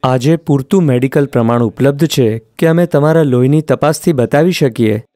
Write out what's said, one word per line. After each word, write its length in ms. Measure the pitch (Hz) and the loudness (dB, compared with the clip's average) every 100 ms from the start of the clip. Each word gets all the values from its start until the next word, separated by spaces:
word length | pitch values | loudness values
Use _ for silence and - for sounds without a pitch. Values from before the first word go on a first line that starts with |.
આજે 340 | 131 127 127 160 | 0 0 0 -2
પૂરતું 480 | 160 139 131 196 | 0 -4 0 0
મેડિકલ 420 | 160 123 135 151 139 | 2 0 0 -2 -2
પ્રમાણ 360 | 120 113 120 | -2 0 0
ઉપલબ્ધ 440 | 120 - 135 143 156 | -2 0 -2 0 -2
છે 340 | - 117 113 _ - | 0 0 -2 _ -2
કે 80 | 160 | 0
અમે 200 | 160 175 | 2 0
તમારા 360 | 151 147 160 | 2 2 2
લોહીની 380 | 147 123 127 151 | 2 2 2 0
તપાસથી 520 | 151 127 147 151 - | 0 -2 0 -2 -2
બતાવી 400 | 147 117 143 170 | -2 0 0 0
શકીએ 520 | 175 143 113 113 107 - | 0 -2 0 -2 -2 -6